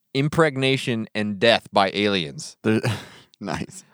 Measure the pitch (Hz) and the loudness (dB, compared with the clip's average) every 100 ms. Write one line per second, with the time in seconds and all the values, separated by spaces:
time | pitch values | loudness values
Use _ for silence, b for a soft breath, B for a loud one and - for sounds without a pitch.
0 | _ 135 147 - 156 131 135 131 - 113 | _ -2 0 2 2 2 0 0 -2 -4
1 | 110 107 104 98 117 104 - 101 98 87 | -4 -4 -4 2 4 4 2 0 2 2
2 | 104 98 73 69 - - 110 110 120 104 | 0 0 -2 -8 -16 -4 0 0 0 -6
3 | B B B - 98 76 - - - | B B B -12 -8 -6 -8 -14 -14